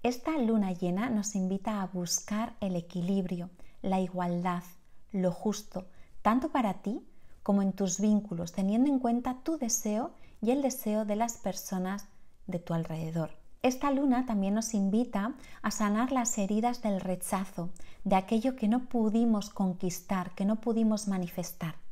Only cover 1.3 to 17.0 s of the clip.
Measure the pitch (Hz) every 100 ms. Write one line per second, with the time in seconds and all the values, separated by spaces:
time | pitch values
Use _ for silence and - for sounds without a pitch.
1.3 | 196 185 196 220 208 190 185 175 - -
2.3 | 208 233 - 196 175 170 185 175 196 185
3.3 | 175 175 - - - 190 190 185 180 175
4.3 | 175 180 175 - - - - - 196 180
5.3 | 175 214 196 - 185 185 - - - 208
6.3 | 247 311 294 220 - 196 277 - - -
7.3 | - - 196 196 190 190 - 214 208 208
8.3 | 170 170 - 190 220 285 269 247 240 247
9.3 | 254 - 320 233 - 214 214 311 - -
10.3 | - 214 277 269 262 214 214 214 208 233
11.3 | - 196 185 - 185 180 202 - - -
12.3 | - - 175 175 165 165 160 160 165 151
13.3 | - - - 254 254 294 269 285 247 254
14.3 | 208 196 214 226 208 196 208 247 202 208
15.3 | - - - 214 - 208 208 254 269 226
16.3 | - 196 208 240 247 214 190